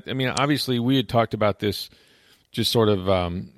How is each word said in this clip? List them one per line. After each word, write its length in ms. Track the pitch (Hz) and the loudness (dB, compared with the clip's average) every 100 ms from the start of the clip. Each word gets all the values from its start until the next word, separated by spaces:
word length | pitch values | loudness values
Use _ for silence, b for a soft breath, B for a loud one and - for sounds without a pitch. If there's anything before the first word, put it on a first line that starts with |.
| - | -2
I 60 | |
mean, 160 | 131 127 | -4 -2
obviously, 500 | - 143 143 - 120 | 0 0 0 0 0
we 160 | 120 135 | 2 0
had 100 | 113 | 2
talked 260 | 117 113 107 | 0 0 0
about 240 | 104 98 | 0 0
this 300 | 104 98 - b b b b b b | -2 -2 -10 b b b b b b
just 200 | - 107 | -4 0
sort 180 | 120 107 | 2 2
of, 180 | 98 92 | 2 2
um, 440 | 92 87 90 - | 0 0 -6 -10